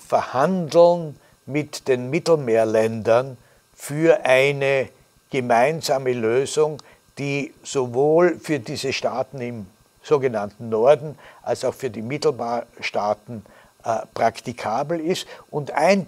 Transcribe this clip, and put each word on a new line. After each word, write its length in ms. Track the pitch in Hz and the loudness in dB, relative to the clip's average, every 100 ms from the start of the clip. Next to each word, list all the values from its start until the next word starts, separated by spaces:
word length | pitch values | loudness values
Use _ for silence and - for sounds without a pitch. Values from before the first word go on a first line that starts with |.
| - | -2
verhandeln 1120 | 131 - 123 160 185 156 165 170 175 156 - _ _ - | -2 0 0 0 0 2 6 6 4 -4 -12 _ _ -6
mit 420 | 143 147 - - | -6 -6 -6 -2
den 220 | 127 127 | -2 0
Mittelmeerländern 1300 | 156 170 160 127 110 110 110 113 113 107 117 135 123 _ _ _ | -2 2 2 4 2 4 2 2 0 2 2 0 -8 _ _ _
für 500 | - - 147 165 151 | -18 -8 2 4 4
eine 640 | 131 131 139 143 139 135 117 - _ _ _ | 4 4 4 2 0 0 -2 -10 _ _ _
gemeinsame 840 | 135 123 117 135 160 - 135 131 | -4 2 4 4 0 -2 0 0
Lösung, 680 | 123 110 123 139 - 151 151 - _ _ - | -2 0 0 0 0 -2 -4 -16 _ _ -8
die 340 | 143 143 135 - | -4 -4 -6 -12
sowohl 760 | - 139 123 120 151 160 175 170 | -6 -4 -2 0 2 4 2 0
für 200 | - 147 | -4 -6
diese 320 | 120 127 135 | -6 -6 -6
Staaten 480 | - 117 117 131 139 | -4 -4 -4 -8 -8
im 260 | 120 117 95 _ _ _ | -10 -10 -16 _ _ _
sogenannten 680 | - 147 131 110 104 - 117 | -2 0 0 -2 -6 -10 -4
Norden 500 | 110 120 151 156 139 - - | 2 4 4 0 -16 -20 -12
als 220 | - 123 | -8 -4
auch 100 | 127 | -4
für 160 | - 131 | -6 -8
die 120 | 113 | -8
Mittelmeerstaaten, 1400 | 110 143 156 120 117 120 - - - 110 104 104 - 113 98 - _ _ | -8 -2 -2 -2 -4 -6 -6 -12 -6 -2 -2 -2 -6 -14 -16 -20 _ _
äh, 160 | - 113 - | -6 -6 -6
praktikabel 840 | - 117 - - 113 107 117 147 170 | -2 0 0 -8 -8 -6 -4 -4 -4
ist. 260 | 156 185 - - - | -4 -4 -8 -18 -10
Und 220 | 147 135 | -8 -6
ein 340 | 139 165 196 | 0 2 2